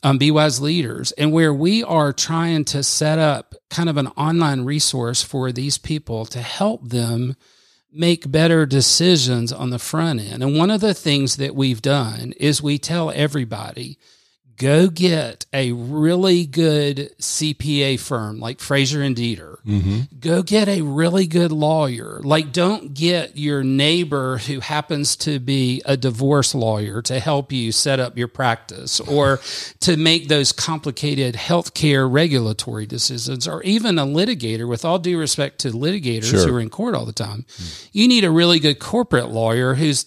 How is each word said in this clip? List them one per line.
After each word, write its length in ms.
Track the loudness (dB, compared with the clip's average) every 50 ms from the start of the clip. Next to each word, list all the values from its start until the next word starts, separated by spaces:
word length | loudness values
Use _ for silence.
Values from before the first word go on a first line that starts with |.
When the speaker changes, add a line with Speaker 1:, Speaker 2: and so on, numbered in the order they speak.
Speaker 1:
um, 160 | 2 2 2 2
Be 140 | 2 2
Wise 300 | 2 4 2 2 0 0
Leaders, 500 | -2 -2 -2 -2 -2 -4 -6 -8 -8 -8
and 220 | -4 0 0 2 4
where 200 | 4 4 4 2
we 300 | 2 2 2 2 2 0
are 300 | 0 2 2 2 2 0
trying 500 | -2 -4 -2 -2 -2 0 0 0 0 -2
to 180 | -2 -2 -2
set 380 | -2 -2 -2 0 0 0 2 2
up 340 | 2 2 0 -2 -6 -12 -20 -20 _ -10
kind 200 | -4 -2 -2 0
of 80 | 0 0
an 100 | -2 -4 -4
online 460 | -4 -2 0 2 2 2 2 2 0
resource 600 | -2 -2 -2 0 0 0 -2 -2 -2 -2 -2 -4
for 300 | -4 -4 -4 -4 -2 -2
these 260 | -4 -4 -4 -4 -4 -6
people 480 | -4 -6 -6 -6 -6 -6 -8 -8 -8 -8
to 120 | -10 -10
help 460 | -10 -8 -4 -2 -2 -2 -2 -4 -8 -4
them 480 | -2 -2 -2 0 -2 -2 -2 -4 -6 -8 _ _ _ _ _ _ _ _ _ _
make 400 | -6 -2 2 2 2 0 0 0
better 340 | 2 4 4 6 6 4 4
decisions 840 | 4 4 2 4 4 4 4 4 4 4 4 4 2 0 0 0 -2
on 200 | -4 -6 -6 -6
the 80 | -6 -6
front 420 | -8 -6 -4 -2 0 0 -2 -2
end. 200 | -4 -6 -6 -4
And 160 | -2 0 2 4
one 140 | 4 4
of 80 | 2 2
the 140 | 2 0 0
things 420 | 0 0 0 2 2 2 0 -2
that 180 | -2 -4 -4 -2
we've 280 | 0 0 0 0 0
done 500 | 0 0 2 2 0 -2 -6 -8 -10 -12 -8 -2
is 260 | 0 0 0 0 0
we 140 | -2 -2 -2
tell 340 | -2 -4 -2 -2 -2 -2
everybody, 880 | -2 -2 -2 -2 -2 -2 -4 -4 -6 -10 -10 -12 -12 -12 -14 -14 -14 _ _ _ _ _ _ _ _ _ _ _ _ -2
go 320 | 2 4 6 6 6 4
get 560 | 4 2 2 2 2 2 -2 -4 -8 -12 -12 _ -4
a 180 | -2 -2 -2
really 760 | -2 -4 -6 -6 -2 2 2 2 4 4 4 4 4 4 2
good 640 | 0 0 2 2 4 4 2 2 0 -2 -4 -8 -10 _ -10 -8
C 300 | -6 -4 -2 -2 -2 -4
P 280 | -4 -4 -2 0 0
A 140 | 0 0 0
firm 460 | -2 -4 -4 -4 -4 -4 -6 -8 -8
like 180 | -8 -10 -10 -8
Fraser 420 | -4 -2 0 2 2 2 0 -2
and 140 | -2 -2 -2
Dieter. 400 | -2 -2 -4 -4 -6 -8 -16 -20 -12 -4
Speaker 2:
Mm-hmm. 540 | 0 0 2 2 2 0 -2 -2 -6 -8 -6
Speaker 1:
Go 240 | -2 0 0 0 0
get 240 | 2 2 2 2 2
a 140 | 0 0
really 460 | -2 -2 0 0 0 2 2 2 2 2
good 260 | 2 2 2 2 0
lawyer. 640 | 0 2 2 2 2 0 0 -2 -6 -10 -12 -12 -6 -2
Like, 260 | 2 2 2 2 0
don't 420 | 0 0 0 2 0 -2 -6 -10 -6
get 440 | -2 0 0 0 0 -2 -4 -8 -6
your 260 | -4 -2 -2 0 0
neighbor 760 | 0 2 4 4 4 4 2 0 0 -2 -2 -2 -2 -4 -4
who 200 | -4 -6 -8 -6
happens 560 | -6 -4 -4 -4 -4 -2 -4 -2 -2 -2 -2 -2
to 220 | -4 -4 -4 -4
be 420 | -2 -2 0 0 2 0 0 -2 -2
a 100 | -2 -2
divorce 580 | 0 0 -2 -2 0 2 2 4 4 2 2 0
lawyer 480 | 0 0 0 0 -2 -2 -4 -6 -6 -6
to 180 | -4 -4 -4
help 320 | -2 0 -2 -2 -2 -4 -4
you 180 | -4 -2 -2
set 300 | -2 0 0 0 0 0
up 160 | -2 -4 -4 -6
your 100 | -6 -6
practice 720 | -4 -2 0 0 0 -2 -4 -14 -16 -14 -8 -6 -4 -4
or 400 | -2 0 2 4 4 4 4 2 -2 -8 -10 -10
<laughs> 200 | -12 -12 -10 -4
to 160 | 0 2 2
make 320 | 4 4 4 2 2 2 2
those 240 | 2 2 2 2
complicated 840 | 0 -2 -2 -4 -4 -4 -4 -6 -6 -4 -4 -2 -2 0 -2 -2 -2
healthcare 760 | -4 -2 0 0 0 0 -2 -4 0 2 4 4 4 4 4
regulatory 720 | 4 2 2 4 2 2 0 0 -2 -4 -6 -8 -6 -8 -8
decisions, 640 | -8 -6 -4 -4 -4 -4 -4 -6 -6 -6 -6 -6 -6
or 160 | -6 -4 0
even 340 | 2 2 2 2 2 0 2
a 80 | 0
litigator. 640 | 0 2 0 0 0 0 -4 -4 -4 -4 -4 -4 -4
With 160 | -4 -4 -2
all 160 | 0 0 0
due 180 | 0 0 -2 -2
respect 420 | 0 -2 -2 -2 -2 -4 -4 -6
to 100 | -6 -4
litigators 600 | -4 -2 -2 -2 -2 -2 -2 -2 -2 -2 0 2
Speaker 2:
Sure. 140 | 4 4 4 4
Speaker 1:
who 60 | 2
are 40 | 0
in 100 | -2 -4
court 260 | -6 -6 -4 -4 -4
all 100 | -4 -4
the 80 | -6 -6
time, 320 | -8 -8 -8 -8 -10 -14 _
Speaker 2:
Mm. 400 | -14 -14 -14 -14 -14 -16 -16 -6 0
Speaker 1:
you 140 | 4 4 6
need 160 | 6 6 4
a 40 | 4
really 280 | 4 4 6 6 4 4
good 200 | 4 2 0 0
corporate 500 | -4 -4 -2 -2 0 2 2 0 0 0
lawyer 460 | -2 0 0 2 2 2 2 0 0
who 180 | 0 0 0 0 -2 -2